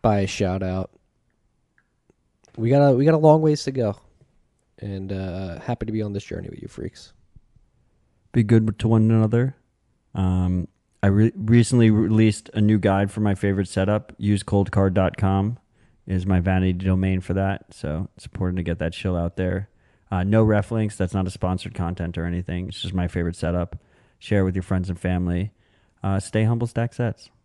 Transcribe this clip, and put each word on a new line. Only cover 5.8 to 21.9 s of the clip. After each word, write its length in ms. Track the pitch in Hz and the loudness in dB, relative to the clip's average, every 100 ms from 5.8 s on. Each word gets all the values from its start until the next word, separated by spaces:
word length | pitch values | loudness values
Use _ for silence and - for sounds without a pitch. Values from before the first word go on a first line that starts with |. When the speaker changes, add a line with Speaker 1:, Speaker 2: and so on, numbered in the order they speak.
| 110 | -4
Speaker 1:
to 60 | |
be 100 | 110 | -4
on 100 | 107 | -4
this 100 | 101 | -6
journey 260 | - - - | -8 -12 -10
with 140 | - | -14
you 60 | - | -16
freaks. 440 | - - - - _ _ - _ _ _ _ _ _ _ _ _ | -12 -12 -12 -20 _ _ -20 _ _ _ _ _ _ _ _ _
Speaker 2:
Be 140 | 123 | 0
good 340 | 107 113 110 101 | 4 4 2 -2
to 80 | 113 | 0
one 240 | 113 110 | 2 4
another. 460 | 113 110 117 131 - _ _ _ _ _ | 4 2 0 -2 -6 _ _ _ _ _
Um, 540 | - 92 92 90 90 80 _ _ _ | -2 0 2 0 -2 -4 _ _ _
I 60 | 98 | 2
re-, 240 | 101 110 | 4 2
recently 560 | - 110 120 117 123 113 | 0 2 4 4 4 6
released 600 | 107 104 110 110 101 - | 4 2 4 4 2 -8
a 60 | - | 0
new 180 | 104 110 | 2 4
guide 320 | 98 98 98 | 4 2 0
for 80 | 107 | 0
my 140 | 104 | -2
favorite 320 | 95 101 98 95 | 0 -2 -2 -2
setup. 460 | - 95 107 - - | -2 0 0 -4 -6
Use 260 | 101 101 | -2 -2
cold 260 | - 101 98 | 0 0 2
card 240 | - 95 | 2 2
dot 220 | 95 92 - | 2 0 0
com 420 | 98 98 101 123 _ _ _ _ - | 0 0 -2 -4 _ _ _ _ -6
is 200 | 92 92 | -4 0
my 120 | 92 | 0
vanity 360 | 87 92 92 | 2 2 2
domain 460 | 90 95 92 95 95 | 0 0 2 2 -2
for 140 | - | -2
that, 400 | 95 98 98 - | -2 -2 -4 -10
so 340 | - - 76 95 - | -12 -8 -6 -8 -12
it's 100 | - | -18
important 320 | - 92 92 | -6 -4 -2
to 40 | |
get 160 | 85 85 | -4 -4
that 160 | 82 | -4
shill 220 | - 95 87 | -4 -4 -2
out 180 | 85 - | -2 -2
there. 320 | 92 92 101 _ _ _ _ | -2 -2 -6 _ _ _ _
Uh, 100 | 95 | -2
no 220 | 95 110 | 2 4
ref 260 | 110 104 104 | 4 2 0
links. 260 | 113 107 - | -2 -2 -2
That's 180 | 92 | -2
not 120 | 101 92 | 0 -4
a 40 | |
sponsored 440 | - 92 92 - | -4 -4 -4 -6
content 420 | - 85 | -6 -6